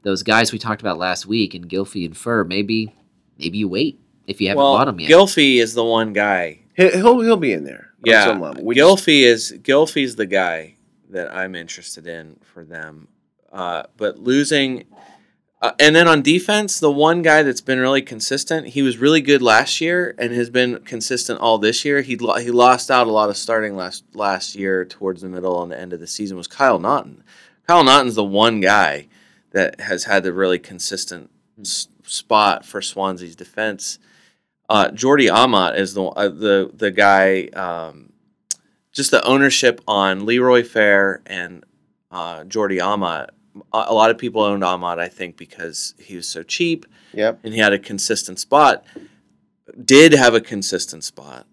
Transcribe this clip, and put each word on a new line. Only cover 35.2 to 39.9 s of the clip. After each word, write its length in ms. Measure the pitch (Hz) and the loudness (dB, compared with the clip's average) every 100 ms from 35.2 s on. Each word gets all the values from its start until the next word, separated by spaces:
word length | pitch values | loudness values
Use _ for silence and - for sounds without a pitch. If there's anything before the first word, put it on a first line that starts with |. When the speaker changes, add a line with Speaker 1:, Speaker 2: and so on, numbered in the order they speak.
| 113 | 4
Speaker 2:
Amat 460 | 101 127 104 87 67 | 4 4 2 0 -2
is 160 | 95 | -4
the, 100 | 98 92 | -4 -6
uh, 240 | - 101 | -4 -4
the, 420 | 78 107 98 90 | -2 0 0 0
the 160 | - 107 | -6 -4
guy, 540 | 95 101 98 95 95 - | 2 4 6 4 0 -6
um, 600 | - 92 85 82 76 _ _ _ _ _ - _ _ _ | -10 -10 -10 -12 -18 _ _ _ _ _ -16 _ _ _
just 200 | - 135 | -8 0
the 120 | 139 - | 0 2
ownership 520 | 135 139 - 127 117 | 2 2 2 0 0
on 380 | - | -2